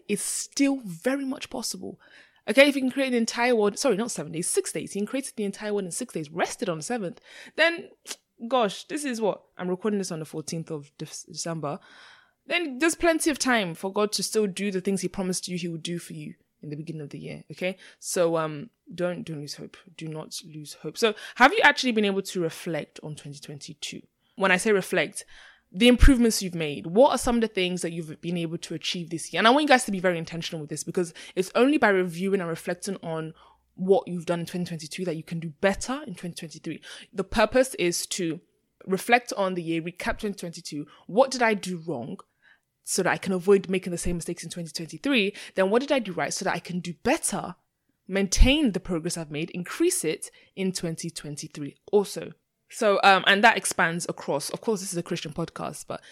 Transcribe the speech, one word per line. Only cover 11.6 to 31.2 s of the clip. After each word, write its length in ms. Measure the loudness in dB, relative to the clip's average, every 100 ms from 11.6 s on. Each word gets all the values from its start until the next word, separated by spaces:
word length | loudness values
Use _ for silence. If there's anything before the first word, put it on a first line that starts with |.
| -6 -8 -12 -20 -20 -20 _ _ -4
Then 320 | -2 -2 0
there's 160 | 0
plenty 360 | 2 2 2 0
of 80 | 0
time 360 | 2 2 0
for 180 | -4 -4
God 180 | 0 0
to 100 | 0
still 240 | 0 0 0
do 240 | 0 -2
the 100 | -2
things 220 | 0 0
he 60 | -2
promised 380 | -4 -4 -4 -4
you 120 | -6
he 100 | -4
would 140 | -6
do 160 | -6 -8
for 160 | -8
you 200 | -14 -14 -16 _ _
in 80 | -12
the 60 | -10
beginning 260 | -8 -10
of 80 | -10
the 80 | -12
year, 260 | -12 -12 -14
okay? 240 | -6 -6 -6 -16 -16
So, 380 | -6 0 2 2
um, 320 | -2 -6 -12 _ -18
don't, 320 | -6 -4 -4
don't 160 | -8 -10
lose 140 | -10
hope. 220 | -12 -14 -18 -20 -14
Do 120 | -12
not 260 | -10 -12 -14 -14
lose 200 | -16 -16
hope. 240 | -12 -10 0
So, 180 | 0 0 -8 6
have 160 | 6
you 80 | 8
actually 300 | 6 6 2
been 140 | 2 2
able 160 | 0
to 180 | -4 -2
reflect 580 | -4 -4 -6 -6 -8 -12
on 120 | -12
twenty 240 | -12 -14 -16
twenty-two? 600 | -16 -16 -16 -12 -12 -12 -18 _ _
When 160 | 0 4
I 60 | 4
say 160 | 4
reflect, 540 | 2 2 0 0 -4 -16 -20 -20 _ _
the 180 | 6 8
improvements 540 | 10 10 10 6 2
you've 120 | -4
made. 320 | -4 -4 -4 0
What 260 | 6 6
are 60 | 6
some 180 | 2 2
of 40 |
the 60 | 0
things 340 | 0 0 0
that 100 | -4
you've 280 | -6 -8 -8
been 160 | -4 -2
able 220 | -4 -6
to 160 | -8
achieve 340 | -8 -6 -6 -6
this 220 | -8 -4
year? 80 | 4
And 60 | 6
I 40 |
want 120 | 6
you 60 | 6
guys 160 | 4
to 80 | 4
be 80 | 0
very 180 | 2 0
intentional 420 | -4 -8 -8 -8
with 100 | -8
this, 140 | -8
because 300 | -4 -2 -2 -6